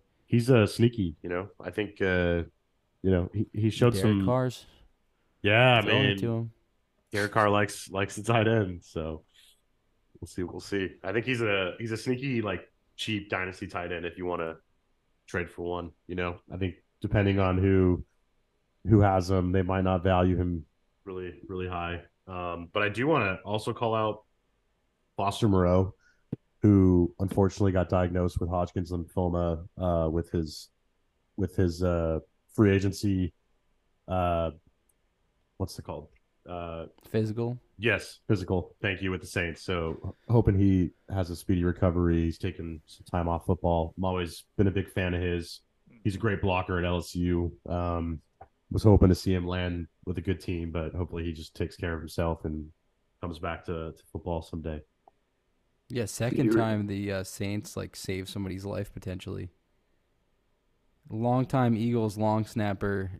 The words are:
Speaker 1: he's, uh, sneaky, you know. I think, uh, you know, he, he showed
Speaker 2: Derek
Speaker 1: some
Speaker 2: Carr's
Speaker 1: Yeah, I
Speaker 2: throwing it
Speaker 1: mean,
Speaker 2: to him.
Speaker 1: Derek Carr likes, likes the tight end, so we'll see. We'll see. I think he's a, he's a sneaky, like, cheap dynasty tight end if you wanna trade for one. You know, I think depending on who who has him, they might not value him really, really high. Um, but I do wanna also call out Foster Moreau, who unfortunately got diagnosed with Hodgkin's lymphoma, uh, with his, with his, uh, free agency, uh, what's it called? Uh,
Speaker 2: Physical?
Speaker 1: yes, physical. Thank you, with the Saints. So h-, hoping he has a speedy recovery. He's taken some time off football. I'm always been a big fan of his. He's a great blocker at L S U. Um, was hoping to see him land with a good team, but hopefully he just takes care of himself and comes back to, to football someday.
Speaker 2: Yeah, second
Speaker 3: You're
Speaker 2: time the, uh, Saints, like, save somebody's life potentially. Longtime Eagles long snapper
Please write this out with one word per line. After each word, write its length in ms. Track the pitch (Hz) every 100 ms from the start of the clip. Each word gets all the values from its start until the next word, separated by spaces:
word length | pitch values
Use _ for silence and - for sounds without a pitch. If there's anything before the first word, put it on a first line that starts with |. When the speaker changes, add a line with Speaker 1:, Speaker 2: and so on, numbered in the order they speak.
| _ _ _
Speaker 1:
he's, 240 | 120 120
uh, 160 | 123 101
sneaky, 480 | - 117 110 87 -
you 60 | 87
know. 200 | 90 98 -
I 100 | 90
think, 300 | 98 101 -
uh, 440 | 95 90 87 85 80 _ _ _ _ _
you 80 | 92
know, 180 | 92 87
he, 120 | 104 -
he 160 | - 107
showed 220 | - 120
Speaker 2:
Derek 80 | 104 110
Speaker 1:
some 180 | 101
Speaker 2:
Carr's 400 | 95 127 127 - - - _ _ _ _ _ _
Speaker 1:
Yeah, 360 | 101 113 127 117
I 40 |
Speaker 2:
throwing 220 | 104 104
it 40 | 104
Speaker 1:
mean, 100 | 98
Speaker 2:
to 120 | 117 113
him. 140 | 113 - _ _ _ _ _
Speaker 1:
Derek 220 | 104 101
Carr 180 | 113 104
likes, 400 | 101 104 - -
likes 260 | 95 98 110
the 60 |
tight 260 | 104 117 107
end, 340 | 113 95 87
so 400 | - 85 80 80 - _ _ _ _ _ _ _ _ -
we'll 80 | 90
see. 140 | -
We'll 160 | 87 87
see. 320 | - 101 90 -
I 80 | 92
think 140 | 110 123
he's 160 | 120
a, 320 | 110 98 90 85
he's 140 | 113
a 40 | 110
sneaky, 420 | 131 123 139 117
like, 260 | 104 90 - _ _ -
cheap 320 | - 104 95
dynasty 380 | 95 92 92 95
tight 260 | 92 87
end 140 | 87 85
if 100 | 87
you 80 |
wanna 320 | 90 87 82 80 _ _ _ _ _ _ -
trade 240 | 92 85
for 120 | -
one. 280 | 87 87 85 - -
You 80 |
know, 240 | 90 90 87 -
I 60 | 90
think 200 | 95 - _ _
depending 360 | 104 107 98 98
on 180 | 92 92
who 460 | 95 95 92 82 - _ _ _ _ _ _ _ -
who 120 | 107
has 300 | 101 95 90
him, 220 | 95 90
they 100 | 95
might 220 | 92 95
not 180 | 92 90
value 340 | 95 90 92 87
him 280 | 90 85 - _ _ _
really, 300 | 98 92 90 87 -
really 200 | 92 92
high. 340 | 87 87 87 - _ -
Um, 400 | 90 87 85 85
but 100 | 104
I 60 | 104
do 180 | 101 139
wanna 320 | 147 101 92
also 280 | 101 107 123
call 220 | 113 117
out 300 | 110 110 104 _ _ _ _ _ _ _ _ _ -
Foster 320 | 98 - 113
Moreau, 460 | 95 90 92 92 - _ _ _ - _ _
who 520 | 107 98 92 90 85 -
unfortunately 520 | 95 - 98 - 101
got 160 | 92 87
diagnosed 520 | 92 90 90 87 -
with 80 | 87
Hodgkin's 420 | 87 87 95 85
lymphoma, 760 | 87 85 95 90 87 85 82 90 -
uh, 300 | 90 85 80
with 200 | 82 -
his, 380 | 87 78 - - _ _ _ _ _ _ -
with 200 | 92 -
his, 260 | 87 82
uh, 380 | 90 85 82 78 - _ _
free 200 | - 104
agency, 580 | 98 98 87 104 95 87 - _ _ _ _ _ _ -
uh, 420 | 92 87 85 82 80 _ _ _ _ _ _ _ _ _ -
what's 220 | 92 -
it 40 |
called? 240 | - 76 76 _ _ _ -
Uh, 380 | 87 85 82 78 _ -
Speaker 2:
Physical? 500 | 110 110 107 117 123 _ -
Speaker 1:
yes, 400 | 113 98 - - -
physical. 460 | 101 90 92 - -
Thank 180 | 104 92
you, 100 | 95
with 80 | 92
the 60 | 87
Saints. 340 | 101 85 78
So 340 | - 87 82 78
h-, 80 | 95 - -
hoping 300 | 117 107 98
he 320 | 98 92 85 - -
has 220 | 98 87
a 60 | 85
speedy 260 | - 92
recovery. 580 | 87 85 92 87 87 85
He's 140 | 82 -
taken 420 | 95 87 82 80 -
some 180 | - -
time 180 | 90 85
off 180 | 85 -
football. 480 | 90 87 85 82 -
I'm 80 |
always 400 | 92 92 85 - - -
been 100 | 98
a 60 |
big 180 | 95 90
fan 240 | 98 90
of 80 | 87
his. 380 | 87 87 85 - _ _ _ -
He's 140 | 107 95
a 20 |
great 240 | 110 95
blocker 360 | 98 92 92 90
at 60 |
L 140 | 87 87
S 160 | -
U. 380 | 87 87 87 85 - -
Um, 520 | 87 87 85 82 80 - - - _ -
was 100 | 95
hoping 260 | 110 95 95
to 60 |
see 180 | 90 98
him 140 | 92 87
land 400 | 90 90 87 80 _
with 140 | 87 90
a 20 |
good 180 | 92 90
team, 320 | - 85 82
but 220 | 82 78
hopefully 300 | 85 85 87
he 80 | 85
just 220 | 78 76
takes 220 | - 87 -
care 160 | 87
of 60 | 80
himself 440 | 78 - 82 80
and 220 | 82 78 78 _ _ _ _ _
comes 180 | 87 80
back 260 | 87 82 -
to, 260 | 82 80
to 100 | 76 _
football 320 | 82 90 82
someday. 380 | - 85 78 76 - _ _ _ _ _ _ _ _ _ -
Speaker 2:
Yeah, 160 | 120 101
second 400 | - 120 - 117
Speaker 3:
You're 80 |
Speaker 2:
time 320 | 113 113 107 104
the, 260 | 101 101
uh, 100 | 95
Saints, 520 | 92 - 101 104 - 101
like, 180 | 90
save 340 | - - 95 95
somebody's 360 | 101 95 92
life 280 | 98 98 101
potentially. 580 | - 95 92 92 95 92 _ _ _ _ _ _ _ _ _ _ _ _ _ _ _ -
Longtime 640 | 110 120 127 123 131 120 110
Eagles 400 | 117 120 110 101
long 300 | 107 110 107
snapper 640 | 113 104 98 101 98 98